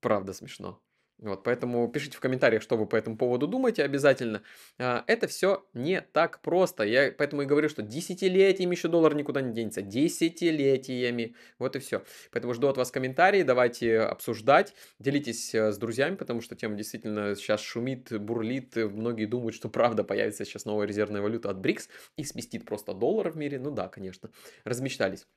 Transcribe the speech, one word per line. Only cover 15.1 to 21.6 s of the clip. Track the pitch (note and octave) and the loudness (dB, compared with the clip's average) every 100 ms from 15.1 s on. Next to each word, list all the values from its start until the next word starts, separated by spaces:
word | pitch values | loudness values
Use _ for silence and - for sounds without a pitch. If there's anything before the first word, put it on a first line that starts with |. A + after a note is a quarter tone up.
| C#3+ C3 A2+ - A2 | -2 -2 -8 -2 0
э, | G#2+ | 2
с | G2+ | 0
друзьями, | A2 A2+ C#3+ F#3+ | -4 0 0 -2
потому | - A#2+ | -4 -6
что | - - | -6 -8
тема | A2+ G#2 | -6 -6
действительно | G#2+ A2 A2 G#2+ G#2 G2+ | -8 -8 -6 -2 -2 -4
сейчас | - G#2+ | 0 -2
шумит, | - A#2 B2 C3 - A2 | 0 -6 -4 -6 -8 -8
бурлит. | G#2 A#2 A2 C3 A#2+ A2+ | -4 -4 -2 -4 -4 -4
Многие | G#2+ G2+ A#2 A#2 G#2+ | -2 -2 -4 -2 -2
думают, | B2 A#2 A2 | -2 -4 -8
что | A#2 | -6
правда | B2 A#2+ A2+ | 2 2 2
появится | G2+ G2+ G#2+ G#2+ | 0 0 -2 -4
сейчас | G2+ G#2 - | -10 -10 -4
новая | G#2 G#2 | -2 -2
резервная | G#2 G2+ G#2 | -2 -2 -2
валюта | G2+ A#2 G#2 | -2 -4 -6
от | |
брикс | F#2+ | -4